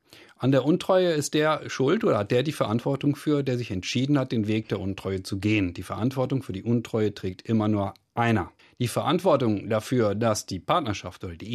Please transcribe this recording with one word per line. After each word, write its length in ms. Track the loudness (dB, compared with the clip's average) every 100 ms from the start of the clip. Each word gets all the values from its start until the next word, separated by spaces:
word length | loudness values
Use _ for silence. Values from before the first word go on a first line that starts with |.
| _ -20 -20 -4
An 140 | 2
der 140 | 4 4
Untreue 460 | 2 4 4 4
ist 240 | 2 0 2
der 340 | 2 0 -4
schuld 340 | -2 2 2
oder 140 | 2 0
hat 140 | 2
der 100 | 0
die 100 | 0
Verantwortung 640 | 0 0 0 0 -2 0 -2
für, 280 | 0 0
der 160 | 0 -2
sich 100 | -4
entschieden 480 | -6 -4 -2 2 2
hat, 140 | 0
den 160 | -2 0
Weg 220 | 0 -2
der 100 | -4
Untreue 420 | -4 -6 -4 -6
zu 160 | -4 -2
gehen. 380 | 0 2 0 -4
Die 80 |
Verantwortung 580 | -10 -4 -2 -2 -2 -2
für 100 | -4
die 120 | -6
Untreue 500 | 0 0 0 0 0
trägt 300 | -2 -8 -8
immer 240 | 0 2 2
nur 260 | 2 0 -6 _ -2
einer. 360 | 2 2 0 -10 -16 -6
Die 80 | -4
Verantwortung 800 | -2 0 0 4 4 4 0 0
dafür, 460 | -2 0 2 2 2
dass 320 | 0 0 -4
die 100 | -6
Partnerschaft 680 | -2 0 0 -4 -8 -12
oder 120 | -12 -12
die 100 | -6